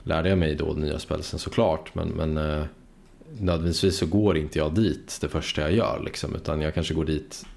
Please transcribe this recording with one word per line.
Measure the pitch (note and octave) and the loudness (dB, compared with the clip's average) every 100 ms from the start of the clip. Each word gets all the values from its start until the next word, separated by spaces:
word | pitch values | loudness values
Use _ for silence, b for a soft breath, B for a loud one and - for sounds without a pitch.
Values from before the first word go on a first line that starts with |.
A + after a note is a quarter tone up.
lärde | - D#2+ F2 | -2 0 4
jag | F#2 | 4
mig | D#2+ | 4
då | D2+ | 0
nya | D#2 D2+ D2+ D2+ | -2 -2 -2 -4
spelsen | - D#2 D#2+ - | -4 -6 -4 -6
såklart, | G2+ - G#2 D#2 - | -2 2 2 2 -4
men, | E2+ D#2+ | -6 -4
men, | D#2 D#2+ D#2 | -2 -2 0
eh, | D2+ D2+ D#2 - - - - - - C3+ | 0 -2 -4 -8 -20 -20 -20 -20 -18 -4
nödvändigtvis | F#2 E2 E2+ D#2+ F#2+ - | 0 2 2 4 2 2
så | E2 | 2
går | G2+ G#2 E2 | 4 4 4
inte | D2 D#2+ | 0 0
jag | D2+ | 2
dit | F2 G#2 C2+ - - | 4 2 0 -6 -6
det | D#2 | -4
första | D#2+ - - | -2 -2 -2
jag | D2+ | 2
gör, | G#2+ - - | 2 2 -2
liksom, | - - - | -6 -6 -6
utan | C#2 - D#2 | -4 -2 -2
jag | D2+ | 0
kanske | E2+ D#2+ | 0 0
går | D#2+ | 0
dit | D#2 D2+ - - - | 0 -2 -4 -14 -16